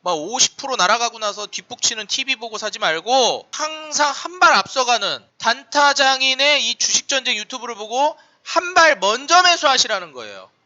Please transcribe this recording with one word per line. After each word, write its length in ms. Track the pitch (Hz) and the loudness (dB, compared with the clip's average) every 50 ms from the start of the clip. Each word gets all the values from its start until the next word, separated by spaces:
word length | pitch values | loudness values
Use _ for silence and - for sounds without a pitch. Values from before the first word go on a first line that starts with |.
막 120 | _ 175 175 | _ -2 -4
오십 440 | 156 151 190 240 254 - - _ | -4 -4 -6 -2 -2 -2 -2 _
프로 180 | - - 269 254 | -10 -8 -6 -2
날아가고 440 | 214 180 185 214 233 240 226 220 226 | 0 2 2 2 2 0 -4 -6 -6
나서 280 | 220 208 196 202 208 | -8 -8 -8 -8 -12
뒷북치는 600 | 196 - - 185 _ 247 _ - - 233 220 208 | -12 -12 -14 -14 _ -10 _ -4 -4 -4 -4 -6
티비 280 | 196 - - 269 262 262 | -6 -6 -6 -4 -4 -6
보고 220 | 220 233 226 214 | -6 -6 -12 -10
사지 220 | 202 220 214 196 214 | -8 -8 -8 -6 -2
말고 680 | 214 175 156 165 160 214 254 269 240 202 143 113 - _ | -2 -2 -2 -2 -2 0 2 2 4 2 0 -2 -8 _
항상 600 | - - 302 311 311 311 311 311 294 - 294 285 | -10 -8 -8 -8 -8 -10 -12 -8 -2 0 0 0
한 280 | 262 - - 330 349 359 | 0 -6 -10 -12 0 4
발 140 | 359 330 277 | 4 6 6
앞서가는 720 | 202 190 - - 262 254 233 240 220 202 180 147 123 _ _ _ | 4 2 -2 -2 -2 0 2 0 0 0 -4 -4 -6 _ _ _
단타장인의 1300 | _ - 226 240 262 269 _ - 285 285 285 277 - 277 269 269 262 262 269 262 262 277 294 294 269 233 226 | _ -2 -2 -2 -2 -6 _ 0 4 4 4 4 4 2 2 2 2 0 0 0 2 2 2 2 2 0 -2
이 60 | 240 | -4
주식전쟁 640 | _ - - - - - - 277 269 240 247 233 | _ -2 -2 -2 -2 -2 0 -2 -2 0 -2 -4
유튜브를 380 | 214 214 _ 262 247 226 240 233 | -4 -4 _ -12 -12 -10 -12 -10
보고 420 | 202 214 214 226 254 285 302 320 _ - _ _ _ _ | -10 -10 -6 -2 0 0 0 0 _ -20 _ _ _ _
한 300 | - - 339 359 349 370 | -2 -2 -2 -2 2 4
발 260 | 370 330 311 285 190 | 6 6 6 4 2
먼저 420 | 185 196 214 247 285 285 339 359 359 | 0 0 0 -2 0 4 4 6 6
매수하시라는 680 | 359 339 - 311 285 262 - - 240 220 190 180 160 | 6 2 4 2 2 2 2 0 -2 -2 -6 -6 -10
거예요. 380 | 139 123 113 104 101 95 92 _ _ _ _ | -14 -14 -14 -14 -14 -16 -18 _ _ _ _